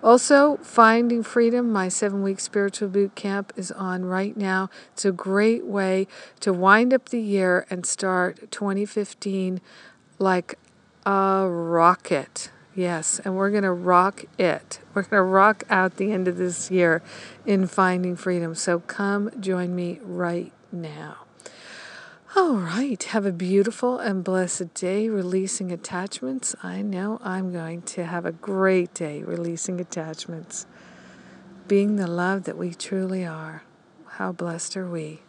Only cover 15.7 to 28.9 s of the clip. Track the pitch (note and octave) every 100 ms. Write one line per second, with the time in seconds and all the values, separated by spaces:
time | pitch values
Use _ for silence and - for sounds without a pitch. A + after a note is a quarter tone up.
15.7 | G3+ F#3 - G3 F#3+ F#3 F3 F3+ F3 -
16.7 | F#3 F3 E3 - - - - - G3+ F#3
17.7 | - F#3 F3+ F3+ F3 - F3+ E3 D#3+ -
18.7 | F3 F3 - G3+ G3+ G#3 B3 F#3+ F#3 F3+
19.7 | F3+ F3 F3 G#3+ F3 F3 F3 E3+ _ _
20.7 | F3 D#3+ D3+ D3+ - - _ - - -
21.7 | - - - - - - G4 F4+ A#3 F3
22.7 | F3+ C#4 G#3 - A3 G3 E3+ F3+ G3 G3+
23.7 | A#3 B3 B3 - G3 F3+ F#3 F3+ - F3
24.7 | - F3+ G3 A3 G#3+ F3+ F#3+ G3 - F#3
25.7 | F3 - F3+ G3 - B3+ C4 - - F#3
26.7 | F#3 G#3 F#3 G3+ A3 G3 F#3 F#3 F3+ D#3+
27.7 | E3+ F3 - E3 F3 E3+ E3 - F#3+ F#3+
28.7 | F#3 F3